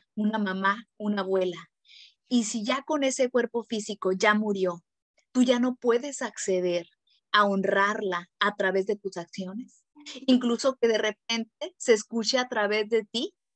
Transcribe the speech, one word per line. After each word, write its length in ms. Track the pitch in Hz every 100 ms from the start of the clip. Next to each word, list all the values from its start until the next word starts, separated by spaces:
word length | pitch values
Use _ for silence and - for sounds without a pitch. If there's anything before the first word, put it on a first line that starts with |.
| _ -
una 220 | 208 220
mamá, 500 | 196 190 196 214 - _
una 260 | 208 202
abuela. 480 | 190 190 185 165 170 _ _ - - _ _
Y 140 | 247
si 220 | 220 233
ya 180 | 214 262
con 220 | 269 302
ese 260 | 269 254 254
cuerpo 320 | 247 233 233
físico 480 | 220 220 214 202 185
ya 240 | 190 214
murió, 480 | 214 214 196 180 175 - _ _ _ _
tú 140 | 254
ya 160 | 247 240
no 160 | 254 254
puedes 440 | 247 240 285 -
acceder 680 | 240 - - 185 180 175 170 _ _ _ _
a 100 | 208
honrarla 840 | 202 196 190 196 202 214 202 175 175 _
a 140 | 208
través 320 | 208 190 190 196
de 100 | 208
tus 220 | 196 180
acciones. 680 | 170 - 185 208 - _ _ 294 294 262 262
Incluso 500 | 254 247 233 277 254
que 120 | 233
de 100 | 220
repente 760 | 214 208 - 226 226 _ 339 -
se 160 | -
escuche 460 | 214 - 233 214 254
a 100 | 247
través 400 | 226 202 214 214
de 160 | 226
ti 300 | 214 233 330 - _